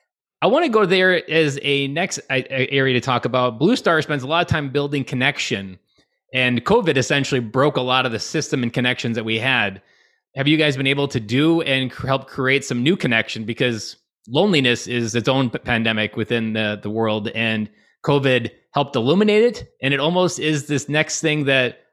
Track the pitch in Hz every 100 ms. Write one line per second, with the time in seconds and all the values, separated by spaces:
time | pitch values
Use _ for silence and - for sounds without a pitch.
0 | _ _ _ _ 180 285 330 214 180 185
1 | 185 180 - 160 151 139 143 139 139 151
2 | 180 - - 131 127 131 131 139 135 123
3 | 135 120 123 127 127 113 175 254 190 160
4 | 147 143 127 170 175 160 139 143 143 147
5 | 131 127 135 - - 104 98 92 _ _
6 | _ _ _ 127 127 123 - 233 165 131
7 | 120 143 135 131 110 131 147 139 127 131
8 | 127 113 - 160 - 135 120 127 123 123
9 | 120 113 110 113 131 123 101 98 _ _
10 | _ _ _ 135 139 156 151 131 135 139
11 | 139 131 107 127 160 165 139 131 127 -
12 | 127 135 - - 131 139 - 120 139 196
13 | 143 113 - 110 110 113 127 110 - -
14 | _ _ - 139 208 156 127 117 - 120
15 | 113 117 135 135 123 - 120 117 113 110
16 | 107 117 104 120 113 110 107 104 104 110
17 | 113 107 104 113 113 110 107 _ _ _
18 | - 143 135 127 113 - _ 143 139 123
19 | 123 185 208 214 240 - - _ 131 139
20 | 151 180 180 - 156 151 - 139 - 151
21 | 156 - 160 151 139 135 123 - _